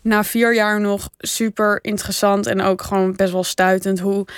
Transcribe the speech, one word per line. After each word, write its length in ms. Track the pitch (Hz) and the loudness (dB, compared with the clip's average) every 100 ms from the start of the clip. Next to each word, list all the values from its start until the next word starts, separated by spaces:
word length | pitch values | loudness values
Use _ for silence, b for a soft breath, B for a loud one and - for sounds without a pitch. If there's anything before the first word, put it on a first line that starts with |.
na 220 | 226 208 | 0 2
vier 300 | 208 226 233 | 2 2 2
jaar 260 | 233 214 208 | 4 2 0
nog 280 | 208 202 - - | 0 -2 -6 -12
super 600 | - - 226 - 208 208 | -8 -4 -2 0 0 0
interessant 640 | - 208 - 196 208 202 202 | -4 -6 -6 0 2 2 0
en 140 | 190 | 0
ook 220 | 196 185 | 0 0
gewoon 340 | - 196 190 190 | -2 0 0 2
best 160 | 196 | 0
wel 120 | 185 | 0
stuitend 540 | 180 - 185 190 196 190 | -2 0 2 2 0 -2
hoe 260 | 190 196 190 | -2 -2 -4